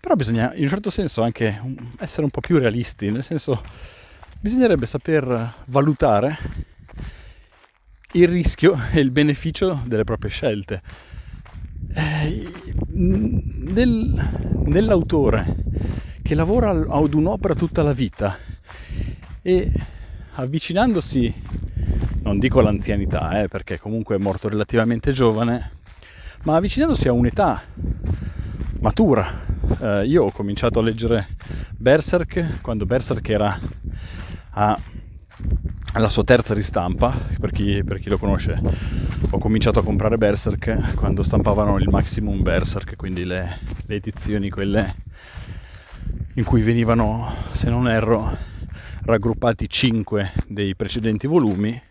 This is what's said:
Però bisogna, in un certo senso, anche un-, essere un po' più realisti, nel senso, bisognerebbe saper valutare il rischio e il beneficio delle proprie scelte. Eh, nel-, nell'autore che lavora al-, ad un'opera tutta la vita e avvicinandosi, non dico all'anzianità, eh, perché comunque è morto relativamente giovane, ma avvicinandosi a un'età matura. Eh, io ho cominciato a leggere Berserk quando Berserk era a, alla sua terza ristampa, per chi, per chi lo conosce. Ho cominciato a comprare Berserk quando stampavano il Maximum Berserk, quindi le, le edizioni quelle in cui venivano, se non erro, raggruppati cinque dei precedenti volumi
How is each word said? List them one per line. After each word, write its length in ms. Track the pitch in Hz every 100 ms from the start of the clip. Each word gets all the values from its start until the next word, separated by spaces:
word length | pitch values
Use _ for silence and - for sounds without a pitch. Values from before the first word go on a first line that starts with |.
Però 140 | -
bisogna, 400 | 277 113 117 117
in 80 | -
un 60 | 139
certo 220 | 190 208
senso, 320 | - 180 -
anche 360 | 113 - 110 104
un-, 300 | 123 135 117 -
essere 240 | 170 -
un 80 | 147
po' 100 | -
più 180 | - 170
realisti, 520 | 123 113 117 - 101
nel 140 | 110
senso, 360 | 135 156 - 123 - - - - - - - -
bisognerebbe 460 | 208 254 240 165 120
saper 680 | 139 - 156 127 120 113 - -
valutare 720 | 131 147 143 143 104 127 156 - - - - - - - - - - _ _ _ _ _ - _
il 160 | 175 175
rischio 500 | 175 160 - 160 151 113
e 80 | 135
il 100 | 135
beneficio 720 | 127 147 139 160 - 190 151
delle 200 | 123 113
proprie 260 | 107 110 104
scelte. 520 | - 143 104 98 90 - - - - - - - - - - -
Eh, 580 | - 151 151 151 - 180 - - - -
nel-, 1800 | 180 175 190 220 - - - 151 190 247 226 233 - - - - -
nell'autore 920 | - 151 220 190 160 160 131 107 90 - - - - - - -
che 140 | - 156
lavora 340 | 165 226 226
al-, 160 | 170 160
ad 260 | 139 151
un'opera 400 | 151 165 208 185
tutta 280 | 156 170 -
la 100 | 147
vita 460 | 127 117 - 101 98 - - - - - - - - - -
e 300 | - 185 - - - - - - -
avvicinandosi, 1300 | - 131 156 - 170 247 196 - 131 117 - - - - - - - - -
non 160 | 110 98
dico 220 | 120 127
all'anzianità, 840 | 110 101 - 104 98 90 78 95
eh, 60 | 101
perché 300 | 98 - 92
comunque 340 | 104 110 107
è 40 | 101
morto 300 | 101 95 107
relativamente 640 | 107 101 117 113 117 -
giovane, 600 | 135 120 107 117 120 - - - - - - - -
ma 100 | 156
avvicinandosi 540 | 160 190 - 320 277 139
a 40 |
un'età 500 | 120 120 151 185 117 - - - - - - - - - - - -
matura. 640 | - - 214 117 95 - - - - -
Eh, 260 | 110 101 110
io 180 | 165
ho 60 | 104
cominciato 480 | - 101 101 120 113
a 40 |
leggere 460 | 113 113 113 117 98 - - - - -
Berserk 840 | 120 151 - 180 170 - 165 -
quando 260 | - 113 98
Berserk 420 | 123 - 120 -
era 300 | 107 104 - - - - - - - - - -
a, 300 | - 104 104 - - - - - - - - - - -
alla 140 | 101 110
sua 140 | -
terza 320 | 98 123 -
ristampa, 560 | 107 101 - 87 92 120 127 - -
per 100 | -
chi, 320 | - 101 101
per 160 | 95 95
chi 100 | 98
lo 100 | 101
conosce. 420 | 101 95 - - 80 76 - - - - -
Ho 80 | -
cominciato 420 | 107 110 113 104
a 40 |
comprare 320 | 98 101 107 113
Berserk 800 | 104 101 113 101 - 110 117
quando 300 | 104 - 98
stampavano 520 | - 107 101 101 104 98
il 100 | 95
Maximum 520 | 98 - - 104 98
Berserk, 520 | 90 87 92 101 -
quindi 300 | - 98 90
le, 340 | 90 92 87 87 - 92 -
le 100 | 104
edizioni 520 | 107 - - 107 98
quelle 460 | 92 98 101 95 - - - - - - - - - - - - - -
in 100 | -
cui 180 | 113 123
venivano, 880 | 110 117 113 113 107 113 117 - -
se 160 | - 131
non 200 | 117 123
erro, 480 | 110 110 113 110 - - - - - - -
raggruppati 680 | - 113 113 110 120 113 113
cinque 640 | - 127 113 98 107 95 - -
dei 280 | 101 101
precedenti 520 | 95 101 123 110 107 135
volumi 540 | 170 117 95 104 123 -